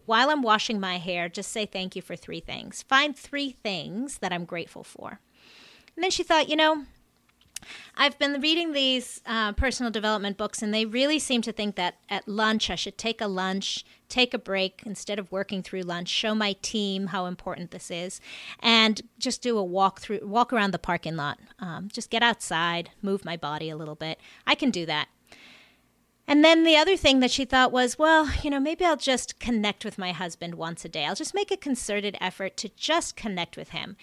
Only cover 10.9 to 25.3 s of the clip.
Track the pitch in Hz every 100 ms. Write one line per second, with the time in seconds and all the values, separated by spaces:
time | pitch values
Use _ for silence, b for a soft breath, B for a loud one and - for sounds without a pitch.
10.9 | 240 277 302 - 240 220 208 208 190 180
11.9 | - - 202 - 208 214 220 - 175 202
12.9 | - 226 226 208 185 185 196 - - b
13.9 | b - 254 247 226 - 190 190 - 214
14.9 | 190 - 208 185 190 196 196 - 190 175
15.9 | 175 175 - 220 214 208 196 - 220 202
16.9 | 190 196 190 180 180 - 175 170 180 -
17.9 | 170 185 - B B B B 233 226 220
18.9 | 214 - - 254 - 247 220 180 185 190
19.9 | - - 202 202 226 240 240 196 175 -
20.9 | 170 165 160 143 - - - 185 160 196
21.9 | - - 226 233 220 - 165 170 170 170
22.9 | _ 202 196 160 170 147 151 160 156 151
23.9 | 156 160 - B B - 294 277 185 160
24.9 | 151 143 _ B